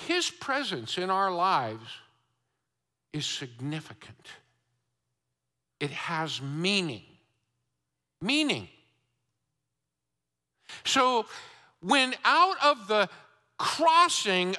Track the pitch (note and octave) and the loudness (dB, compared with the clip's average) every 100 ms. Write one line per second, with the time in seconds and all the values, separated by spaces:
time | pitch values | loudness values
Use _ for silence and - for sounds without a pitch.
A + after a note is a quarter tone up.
0 | - F4 E4 - - C4+ C4 D#3+ A2 - | -4 -2 -2 -6 -4 -4 -4 -8 -6 -6
1 | F#3 F#3+ G3 F3 F#3 E3+ A#2+ A2 A#2 - | -2 0 0 0 2 2 0 -8 -14 -20
2 | - _ _ _ _ _ _ _ _ _ | -20 _ _ _ _ _ _ _ _ _
3 | _ D#3 C#3+ - C3+ A#2+ C3+ D#3 - A2 | _ -8 -6 -8 -10 -10 -8 -8 -10 -20
4 | - G#2 - - _ _ _ _ _ _ | -20 -20 -20 -20 _ _ _ _ _ _
5 | _ _ _ _ _ _ _ _ D3 C#3 | _ _ _ _ _ _ _ _ -8 -6
6 | - E3 D#3+ B2 C#3 D3 F3+ G3+ F3 A2 | -6 -4 -4 -6 -8 -4 0 0 -2 -6
7 | - _ _ _ _ _ _ _ _ _ | -14 _ _ _ _ _ _ _ _ _
8 | _ _ F#3 D4 D4+ D#3 F#2 _ _ _ | _ _ -2 0 0 -2 -6 _ _ _
9 | _ _ _ _ _ _ _ _ _ _ | _ _ _ _ _ _ _ _ _ _
10 | _ _ _ _ _ _ _ - - - | _ _ _ _ _ _ _ -12 -2 2
11 | B3+ B3 A3 - - - _ _ F3 C#4 | 4 2 -2 -10 -20 -20 _ _ 0 2
12 | B3+ B3 G#3+ D4 F#4 F#4 D4 C#4+ G3 G#3+ | 2 0 2 4 4 4 2 2 0 0
13 | F#3+ - - _ _ _ - - E4 E4 | 0 -4 -20 _ _ _ -4 2 6 6
14 | E4+ - G#3+ F#3 F3+ | 6 4 0 0 0